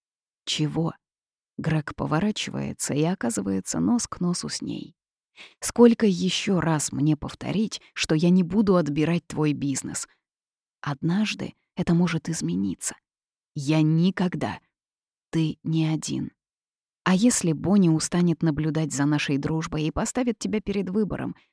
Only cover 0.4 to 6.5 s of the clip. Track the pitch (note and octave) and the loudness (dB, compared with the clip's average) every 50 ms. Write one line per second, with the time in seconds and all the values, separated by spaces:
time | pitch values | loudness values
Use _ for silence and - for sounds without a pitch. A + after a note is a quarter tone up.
0.4 | _ - - - D3+ D3 C#3+ D#3 E3 D#3+ - - _ _ _ _ _ _ _ _ | _ -6 -2 -2 -2 -2 0 -2 -2 -2 -6 -10 _ _ _ _ _ _ _ _
1.4 | _ _ _ - C#3+ D#3+ D#3+ D#3 - - - - - - D3+ D#3+ G3 G#3+ G#3+ - | _ _ _ -6 -2 0 0 0 -2 -4 -6 -6 -4 -2 0 0 0 0 -2 -4
2.4 | - - - C3+ C#3 C#3+ - - - - C3+ D3 D#3 E3+ F#3 - B3 A#3 A3 G3+ | -6 -6 -6 -6 -6 -6 -6 -8 -6 -2 0 0 0 0 -2 -2 -4 -4 -4 -4
3.4 | G3 G3 F#3+ F#3+ - - - - - - A#3+ A#3 - - - - F3+ F3 F3 - | -2 -2 -4 -4 -4 -4 -4 0 0 2 2 0 -2 -6 -6 -4 -2 -2 -2 -2
4.4 | - - - - - - - - - - _ _ _ _ _ _ _ _ _ - | -4 -8 -8 -8 -8 -8 -8 -10 -12 -14 _ _ _ _ _ _ _ _ _ -20
5.4 | - - _ _ - - - - A#3+ A#3+ A#3 - A3+ G3+ F3+ F3 F#3 F#3 - - | -20 -20 _ _ -10 -4 6 8 8 8 8 6 2 2 2 2 0 -2 -2 -2
6.4 | - G#3 | -2 0